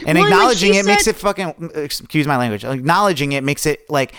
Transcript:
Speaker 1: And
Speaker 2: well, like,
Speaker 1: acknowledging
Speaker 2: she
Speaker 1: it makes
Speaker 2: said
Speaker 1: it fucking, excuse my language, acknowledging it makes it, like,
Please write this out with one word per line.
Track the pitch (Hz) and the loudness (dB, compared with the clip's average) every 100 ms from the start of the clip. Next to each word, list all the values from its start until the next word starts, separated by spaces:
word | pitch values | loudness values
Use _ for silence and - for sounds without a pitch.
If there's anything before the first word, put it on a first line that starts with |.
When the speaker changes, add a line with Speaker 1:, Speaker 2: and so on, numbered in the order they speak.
| - | 0
Speaker 1:
And | 175 | 2
Speaker 2:
well, | 196 | 4
like, | |
Speaker 1:
acknowledging | 185 233 214 202 | 6 4 2 2
Speaker 2:
she | 196 | 2
Speaker 1:
it | 202 | 4
makes | 208 208 | 2 2
Speaker 2:
said | - | -2
Speaker 1:
it | |
fucking, | 202 196 185 - 165 | -4 -4 -6 -8 -10
excuse | 151 147 - - 156 143 | -8 -8 -10 -4 -2 0
my | 135 | 0
language, | 120 104 | 0 -4
acknowledging | 117 135 135 175 202 151 143 | -6 -6 -2 0 2 0 -2
it | 139 | -2
makes | 135 147 151 | -2 -2 -2
it, | 143 - | -4 -4
like, | 147 131 | -4 -4